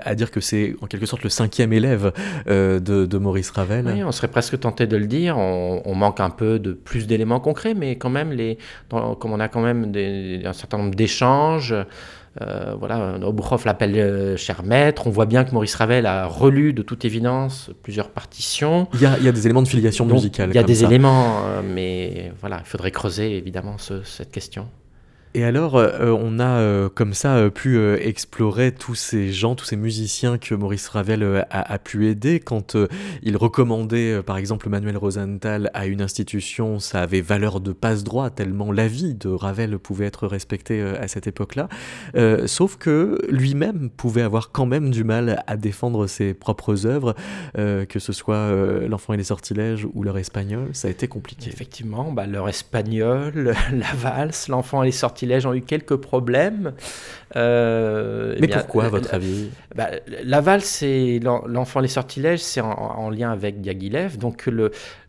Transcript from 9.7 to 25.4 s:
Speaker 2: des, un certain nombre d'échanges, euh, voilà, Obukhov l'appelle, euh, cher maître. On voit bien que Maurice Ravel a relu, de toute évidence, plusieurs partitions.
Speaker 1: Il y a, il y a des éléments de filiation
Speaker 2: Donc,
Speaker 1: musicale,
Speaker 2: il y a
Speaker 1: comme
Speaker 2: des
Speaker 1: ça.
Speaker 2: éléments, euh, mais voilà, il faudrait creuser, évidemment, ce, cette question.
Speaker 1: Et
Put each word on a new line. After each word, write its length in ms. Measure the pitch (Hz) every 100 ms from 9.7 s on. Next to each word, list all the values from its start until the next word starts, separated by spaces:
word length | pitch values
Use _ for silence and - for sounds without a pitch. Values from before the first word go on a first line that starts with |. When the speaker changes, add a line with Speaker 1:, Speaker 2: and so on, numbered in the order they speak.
| 120 107
Speaker 2:
des, 500 | 101 98 98 92 92 92
un 80 |
certain 240 | 92 - 104
nombre 180 | 101 95
d'échanges, 800 | 110 - 123 139 151 160 123 107 95 - - - - -
euh, 340 | 98 98 98 104
voilà, 360 | 104 113 95 95
Obukhov 420 | 95 107 98 120 110
l'appelle, 280 | 98 101 107
euh, 400 | 101 98 98 92
cher 260 | - 90
maître. 420 | 92 127 147 147 120
On 40 |
voit 160 | 104 110
bien 180 | 123
que 80 | 131
Maurice 240 | 120 107 -
Ravel 300 | 110 123 107
a 220 | 95 92
relu, 440 | 85 135 139 151
de 100 | 143
toute 220 | - 120
évidence, 680 | 117 113 120 127 135 131 - 92
plusieurs 260 | - 104 -
partitions. 760 | - - - - - 147 175 185
Speaker 1:
Il 80 | 123
y 40 | 139
a, 120 | 135
il 80 | 131
y 20 |
a 60 |
des 120 | 117 113
éléments 140 | 127
de 60 | 131
filiation 380 | 120 110 104 117
Speaker 2:
Donc, 100 | 123
Speaker 1:
musicale, 340 | 104 - 92
Speaker 2:
il 40 | 120
y 20 |
a 40 |
Speaker 1:
comme 60 | 113
Speaker 2:
des 80 | 110
Speaker 1:
ça. 100 | 113
Speaker 2:
éléments, 540 | 123 135 131 120 107 98
euh, 160 | 98
mais 680 | 98 92 92 90 92 90 90 87
voilà, 220 | 104 90
il 20 | -
faudrait 260 | 95 92
creuser, 440 | - 101 104 107 98
évidemment, 420 | 92 90 98 98
ce, 240 | - 95
cette 280 | 95 - -
question. 380 | - - - 117 - - - - - -
Speaker 1:
Et 120 | 120